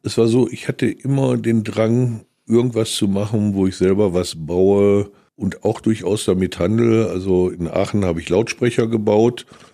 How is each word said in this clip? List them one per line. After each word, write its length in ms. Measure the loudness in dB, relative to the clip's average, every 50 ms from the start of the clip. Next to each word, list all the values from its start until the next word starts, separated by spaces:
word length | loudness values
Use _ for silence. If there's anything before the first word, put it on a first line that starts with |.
| -10
Es 140 | -4 0 2
war 100 | 2 4
so, 200 | 4 2 2 0
ich 200 | -2 -6 -8 -8
hatte 180 | -4 -2 -2
immer 520 | -2 -2 -4 -4 -4 -2 0 0 0 0 -2
den 260 | 0 0 0 0 -2
Drang, 580 | -2 -2 0 0 2 2 2 0 0 -4 -6 -12 _ _ _ _ 0
irgendwas 440 | 2 2 2 2 0 -2 -2 -2
zu 160 | -2 -2 -2 0
machen, 480 | 0 -2 -2 -2 -2 0 0 0 0
wo 100 | 0 0
ich 100 | 0 0
selber 380 | 0 0 2 2 2 2 0 0
was 220 | -2 -2 -4 -6 -10
baue 720 | -8 -4 0 2 4 4 4 4 4 4 4 2 0 -2 -8 _ _ _ _
und 280 | -8 -6 -6 -6 -4 -4
auch 180 | -4 -4 -2
durchaus 440 | 0 -2 -2 0 -2 -2 -4 -2 0
damit 340 | 0 0 0 0 -2 -2 -2
handle. 500 | -2 0 2 2 2 2 2 2 0 0
Also 400 | -2 -4 -2 0 2 2 2 0
in 180 | -2 -4 -6 -4
Aachen 380 | -2 -2 -2 -2 -2 -2 0
habe 160 | -2 -2 -4
ich 80 | -4 0
Lautsprecher 560 | 0 0 0 0 -4 -2 -2 -2 0 0 0
gebaut, 640 | 0 -2 -2 0 2 4 4 4 2 2 -2 -8 -20 -20 -20 -20 -20